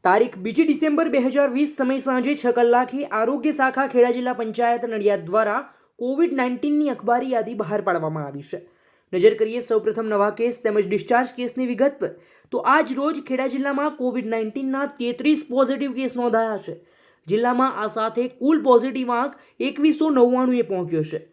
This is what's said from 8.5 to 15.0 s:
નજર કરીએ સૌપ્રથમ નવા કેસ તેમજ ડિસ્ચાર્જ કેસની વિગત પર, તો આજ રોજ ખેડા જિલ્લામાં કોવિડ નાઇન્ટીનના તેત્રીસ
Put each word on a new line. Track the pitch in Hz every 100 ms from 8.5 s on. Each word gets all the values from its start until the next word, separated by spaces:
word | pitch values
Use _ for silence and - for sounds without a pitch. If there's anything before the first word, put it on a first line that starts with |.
| - - _ _ _ _
નજર | 185 214 -
કરીએ | 220 233
સૌપ્રથમ | - 220 214 220 220
નવા | 208 208
કેસ | 208 233 233
તેમજ | 220 208
ડિસ્ચાર્જ | 185 202 - 240 254
કેસની | - 247 254 254
વિગત | 226 277 285
પર, | 170 - _ _ _
તો | 240 -
આજ | 294 240 262
રોજ | 285 311
ખેડા | - 254 262
જિલ્લામાં | 269 277 277 302 302
કોવિડ | 254 240 220
નાઇન્ટીનના | 226 220 254 262 269 285
તેત્રીસ | -